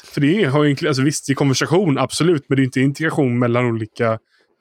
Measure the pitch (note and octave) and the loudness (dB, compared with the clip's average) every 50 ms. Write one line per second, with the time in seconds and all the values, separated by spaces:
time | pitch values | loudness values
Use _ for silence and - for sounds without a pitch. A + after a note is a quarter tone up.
0 | - - - - C#3 C#3 E3+ A3 G3+ C#3 B2+ D3+ D3 D3 C#3 C3+ E3 D3+ D3+ B2+ | -14 -10 -4 0 0 2 2 2 0 0 2 2 2 2 0 0 -2 -2 -2 0
1 | C3 D3+ D3 - - - C3+ - D3+ C#3 C3 - D3 B2 D3 F3+ G#3+ E3 C3+ B2+ | 0 0 -2 -4 -4 -4 -2 0 0 2 2 0 0 0 0 2 2 2 0 0
2 | C3 B2 - - D3+ E3+ F3 C#3+ - - C#3+ C3+ C3+ B2+ - C3 C3 C#3 C#3 - | -2 -2 -2 0 0 2 0 0 0 0 0 0 0 0 0 0 0 0 0 -2
3 | D#3+ D#3+ C#3+ - D3 B2+ A#2+ A#2+ B2+ A#2+ A#2 B2 B2 A#2+ A2+ A2 A2 G#2+ _ - | -4 -2 0 0 0 0 0 0 0 0 2 0 0 0 -2 -2 -6 -8 _ -2
4 | A#2+ A2+ A2+ A2 - _ _ _ _ _ _ _ | -2 -2 -2 -2 -6 _ _ _ _ _ _ _